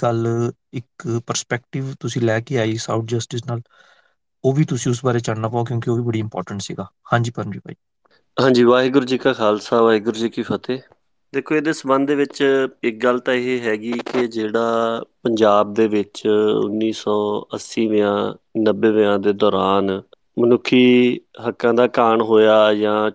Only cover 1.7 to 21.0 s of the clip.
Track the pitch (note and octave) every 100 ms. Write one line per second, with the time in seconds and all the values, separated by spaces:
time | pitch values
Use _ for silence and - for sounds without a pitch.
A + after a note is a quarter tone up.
1.7 | C#3 C3+ C3+ B2 B2+ A#2 A2 A2+ C3 A2
2.7 | A2+ - A2+ A2+ A#2+ - B2 A#2 A#2 -
3.7 | _ _ _ _ _ _ _ C3 C3+ D#3
4.7 | B2+ B2+ A#2+ C3 A#2 A#2 A2 A2 A#2+ A#2
5.7 | A#2+ A#2 A#2 A#2+ A2+ A2 F#2 F#2 G2+ -
6.7 | - F#2+ _ - A#2+ A#2 A#2 G#2+ F#2 -
7.7 | - _ _ _ _ _ - C3 B2 A#2+
8.7 | B2 C3 C3+ B2+ B2+ C3+ B2 G#2+ G#2+ -
9.7 | A#2+ A2+ A2 G#2 A2 A2+ - A2+ G#2 -
10.7 | C3 - _ _ _ _ D#3 - D#3 D3
11.7 | D3+ C3+ C3+ C#3 D3 C#3+ - C#3 C3+ C3
12.7 | - A#2+ A2 B2 B2 B2 B2+ B2 B2+ A#2+
13.7 | G#2+ A2 A#2+ A2+ B2+ B2 A2+ G#2+ A2 A#2
14.7 | A2+ A#2 A2+ - _ B2 A2+ G#2+ G#2 G#2
15.7 | G#2 A2+ G#2 G2 - A2 G#2+ G#2+ G#2+ G#2+
16.7 | G#2 A2 G#2+ - G#2 G#2 G#2 - G#2+ -
17.7 | - A2+ G#2+ G2+ G2+ G#2 - _ A2+ G#2+
18.7 | G2+ A2 G#2+ G#2 G2+ G2+ G2+ G#2 F#2+ F#2+
19.7 | G2 G2 F#2+ - _ _ - A#2+ A#2+ -
20.7 | B2+ B2 B2